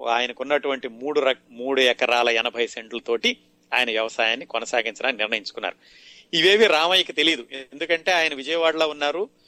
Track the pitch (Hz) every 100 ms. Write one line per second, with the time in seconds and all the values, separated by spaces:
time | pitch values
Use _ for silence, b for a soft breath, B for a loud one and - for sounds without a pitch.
0 | 123 117 123 120 131 147 143 135 127 113
1 | 135 151 131 127 _ 117 127 135 127 117
2 | 123 120 120 117 117 113 113 - 110 117
3 | - 117 - 247 _ _ - 120 123 110
4 | 113 - 113 117 - 113 113 120 110 107
5 | 127 120 107 110 98 - 101 - B B
6 | B B B 165 170 208 220 156 165 185
7 | 175 151 151 156 117 135 131 143 160 165
8 | 160 175 160 143 135 165 165 160 160 147
9 | 147 156 208 _